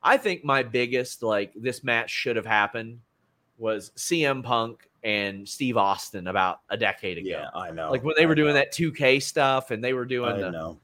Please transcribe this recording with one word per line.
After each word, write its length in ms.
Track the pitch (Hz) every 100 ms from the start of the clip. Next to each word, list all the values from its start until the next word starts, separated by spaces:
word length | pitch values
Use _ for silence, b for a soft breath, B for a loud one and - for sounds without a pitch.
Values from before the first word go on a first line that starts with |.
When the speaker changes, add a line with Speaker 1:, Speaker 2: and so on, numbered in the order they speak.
Speaker 1:
I 140 | - 269
think 260 | 208 180
my 180 | 147 135
biggest, 600 | 120 123 120 127 123 -
like, 300 | 113 104 101 104
this 260 | 120 120
match 280 | 127 117 110
should 260 | - 131 113
have 100 | 107
happened 540 | 107 104 117 113 117 _ _ _ _ _ _
was 340 | 113 107 -
C 300 | - - 175
M 180 | 143 135
Punk 460 | 117 120 113 113 _ _
and 460 | 110 104 101 98 98
Steve 280 | - 131 113
Austin 500 | 98 98 - 101 90
about 340 | 95 92 - _
a 80 | 101
decade 420 | 107 95 98 85
ago. 100 | 95
Speaker 2:
Yeah, 200 | 82 73
I 160 | 85 90
know. 200 | 82 80
Speaker 1:
Like, 140 | 135
when 100 | 135 156
they 100 | 165
were 60 |
Speaker 2:
I 40 | 151
Speaker 1:
doing 120 | 151
Speaker 2:
know. 120 | 147
Speaker 1:
that 120 | 139
two 200 | - 165
K 260 | 135 135 135
stuff 520 | 135 - 135 135 131
and 120 | 110
they 120 | 123
were 100 | 131
doing 280 | 123 127 120
Speaker 2:
I 80 | 101
Speaker 1:
the 100 | 95
Speaker 2:
know. 280 | 82 80 82